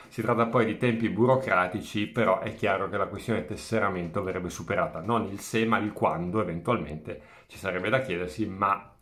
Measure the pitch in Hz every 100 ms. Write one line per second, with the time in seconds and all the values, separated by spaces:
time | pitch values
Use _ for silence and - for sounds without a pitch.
0 | - - 113 113 117 123 110 92 127 113
1 | 107 92 123 131 113 92 90 101 - 104
2 | 101 123 95 95 107 - 101 95 92 98
3 | 95 95 - 104 - 98 - 113 101 92
4 | 85 101 92 92 87 - 85 104 - 82
5 | 92 117 98 101 - 113 113 104 104 -
6 | 98 80 87 107 90 85 127 110 76 78
7 | - - - - - - 98 90 98 127
8 | - 87 90 - 95 95 98 98 - -